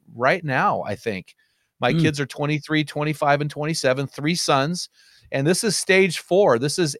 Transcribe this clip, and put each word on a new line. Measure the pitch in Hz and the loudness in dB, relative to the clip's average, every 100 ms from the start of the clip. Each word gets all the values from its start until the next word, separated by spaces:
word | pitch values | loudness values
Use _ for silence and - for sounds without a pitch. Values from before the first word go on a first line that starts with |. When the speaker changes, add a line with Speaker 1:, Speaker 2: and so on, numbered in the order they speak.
| _ | _
Speaker 1:
right | 117 127 180 | -4 -2 -2
now, | 151 131 196 110 | -2 -2 0 -2
I | 73 | -6
think. | 98 117 95 - _ _ _ _ - | -8 -6 -8 -10 _ _ _ _ -4
My | 123 160 | 0 2
Speaker 2:
Mm. | |
Speaker 1:
kids | 156 143 | 0 0
are | 135 | -6
twenty-three, | - 147 151 - 156 | -4 -4 -4 -2 -2
twenty-five, | 147 147 151 147 147 143 | -2 -4 -4 0 2 2
and | 147 | 0
twenty-seven, | 147 151 160 131 131 135 | -4 -4 0 0 0 -2
three | - 147 175 | -4 -4 -2
sons. | - 139 147 175 - _ _ _ - | 2 2 2 -4 -10 _ _ _ -6
And | 135 147 | 0 2
this | 180 | 2
is | 226 - | 0 -2
stage | - 190 190 - | 2 4 4 0
four. | - 180 185 117 | 0 4 6 4
This | 143 185 | 2 0
is | 160 | -2